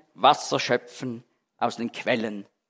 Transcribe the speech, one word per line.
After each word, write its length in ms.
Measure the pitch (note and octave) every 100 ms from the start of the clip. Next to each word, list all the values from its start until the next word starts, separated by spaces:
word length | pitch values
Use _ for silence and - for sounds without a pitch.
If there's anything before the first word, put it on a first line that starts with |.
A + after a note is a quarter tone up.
| _
Wasser 440 | - B2 D3 - C#3
schöpfen 640 | - B2 - - B2+ A#2 - _ _ _
aus 180 | A#2 A2
den 160 | A#2
Quellen 540 | - - A#2+ A2 G#2 G2 _